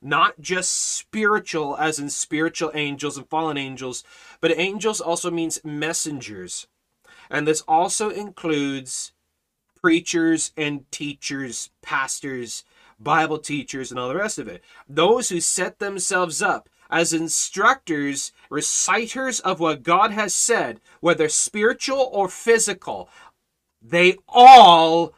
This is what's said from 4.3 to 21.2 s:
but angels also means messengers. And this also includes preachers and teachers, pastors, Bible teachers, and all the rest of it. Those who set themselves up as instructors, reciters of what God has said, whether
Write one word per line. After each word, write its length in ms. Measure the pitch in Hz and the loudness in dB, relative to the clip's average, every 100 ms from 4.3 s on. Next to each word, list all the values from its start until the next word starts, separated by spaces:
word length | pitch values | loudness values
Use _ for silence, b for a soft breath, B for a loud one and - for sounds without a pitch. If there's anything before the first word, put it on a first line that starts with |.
| B | B
but 180 | 165 160 | -2 0
angels 440 | 190 202 214 214 | -2 -4 -4 -4
also 280 | 165 170 175 | -4 -4 -4
means 300 | 170 165 - 156 | -4 -4 -8 -10
messengers. 1040 | 147 156 165 156 143 107 101 90 - - _ _ _ B B B | -8 -6 -6 -8 -10 -12 -16 -14 -14 -16 _ _ _ B B B
And 160 | 143 147 | -4 -2
this 160 | 156 - | -2 0
also 420 | 160 190 - 214 | 0 0 -2 -4
includes 1040 | 190 208 - 170 151 143 135 127 - - _ _ _ _ _ _ _ | -6 -10 -8 -4 -2 -2 -6 -10 -12 -14 _ _ _ _ _ _ _
preachers 720 | 180 165 170 170 165 160 - - | 2 2 0 0 0 0 -2 -6
and 340 | 147 143 - | -6 -6 -10
teachers, 800 | - 147 143 - 139 131 110 - _ | -12 -12 -10 -10 -8 -8 -10 -14 _
pastors, 840 | - 143 131 - 143 127 117 - b b b b | -8 -6 -4 -8 -10 -10 -10 -14 b b b b
Bible 400 | 110 160 156 151 | -2 0 0 -4
teachers, 520 | - 147 127 135 120 | -6 -8 -8 -10 -10
and 80 | 123 | -8
all 100 | 123 | -6
the 60 | 160 | -4
rest 220 | 214 - | -6 -8
of 120 | 110 | -12
it. 120 | 90 B B - | -16 B B -8
Those 420 | 143 175 247 233 | 0 4 2 0
who 100 | 175 | -4
set 400 | - - 190 - | -4 -4 -6 -6
themselves 640 | 202 196 - 185 175 147 | -8 -6 -2 -2 -2 -2
up 260 | 196 123 - b b | -2 -2 -6 b b
as 240 | 156 170 | -2 0
instructors, 1200 | 165 165 - - 190 220 269 - 147 143 139 - b b | -2 -4 -4 -4 0 0 0 -2 -4 -4 -6 -10 b b
reciters 920 | 143 151 - - 202 226 254 262 226 | -6 -4 -2 0 -2 -2 -6 -6 -4
of 220 | 185 165 | -4 -2
what 220 | 165 143 | -2 -4
God 280 | 120 175 214 | 0 0 0
has 240 | 208 208 - | -2 -4 -2
said, 460 | - 220 135 110 b b | -2 -2 -2 -10 b b
whether 300 | 165 160 | -2 0